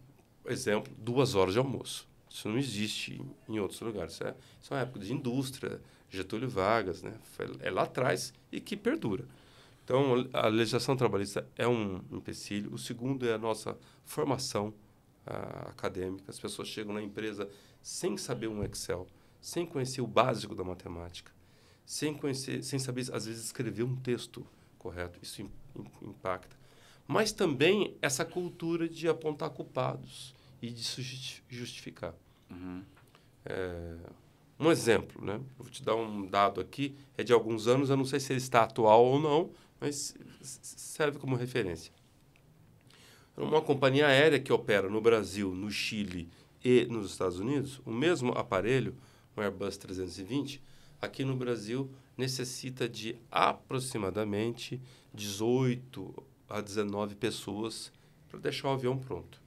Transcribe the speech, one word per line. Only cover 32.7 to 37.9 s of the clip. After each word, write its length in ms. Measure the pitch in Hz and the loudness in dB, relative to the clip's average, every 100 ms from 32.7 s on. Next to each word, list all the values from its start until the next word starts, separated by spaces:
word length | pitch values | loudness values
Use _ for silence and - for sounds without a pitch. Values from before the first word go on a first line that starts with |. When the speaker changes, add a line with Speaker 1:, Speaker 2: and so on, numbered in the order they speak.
| 90 98 - - - - _ - | -10 -12 -20 -20 -20 -20 _ -10
Speaker 1:
É, 500 | - 92 87 85 82 85 - - _ - - | -6 -6 -6 -10 -12 -16 -18 -20 _ -20 0
um 120 | 156 | 4
exemplo, 520 | 135 117 101 - - | 4 6 4 2 -8
né? 120 | 92 107 | -6 -6
Eu 280 | 131 - | -8 -14
vou 60 | - | -16
te 140 | - | -6
dar 120 | 113 110 | -2 0
um 300 | 113 104 95 | 0 -6 0
dado 340 | 98 101 98 | 4 4 4
aqui, 360 | - - 139 - - - | -6 -4 -6 -6 -16 -4
é 80 | |
de 80 | 107 | 6
alguns 360 | 120 107 113 110 | 6 6 0 6
anos, 240 | 131 135 | 6 6